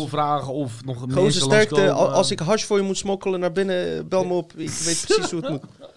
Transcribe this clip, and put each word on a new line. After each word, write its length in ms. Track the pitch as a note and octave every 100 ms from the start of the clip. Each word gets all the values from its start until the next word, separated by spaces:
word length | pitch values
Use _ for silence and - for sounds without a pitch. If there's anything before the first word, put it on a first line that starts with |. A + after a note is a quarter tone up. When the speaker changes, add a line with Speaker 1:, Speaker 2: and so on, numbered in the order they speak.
Speaker 1:
pas. 80 | D3+
Speaker 2:
veel 80 | D3
vragen 340 | D3 D3 C3+
of 320 | C3+ C3+ A2+
nog 140 | C3 B2
Speaker 1:
Gozer, 240 | B2 C3+
Speaker 2:
mensen 180 | F#3 -
Speaker 1:
sterkte. 320 | C3+ G#3 G#3+
Speaker 2:
langskomen. 320 | - F#3+ - -
Speaker 1:
Al-, 80 |
als 160 | F3 F#3+
ik 80 | G3+
hash 260 | D#3+ G#3+
voor 120 | - G3+
je 60 |
moet 140 | G3 F#3+
smokkelen 440 | G3+ G3 G3 F#3
naar 120 | F3+
binnen, 560 | E3+ G3 F3+ F3 D#3+ D#3+
bel 160 | F#3
me 80 | F3+
op. 180 | F3+ E3+
Ik 180 | D#3+ D#3
weet 340 | - D#3+ E3 -
precies 240 | G#4+ F4+
hoe 100 | F3
het 100 | C4
moet. 120 | C#3 - - -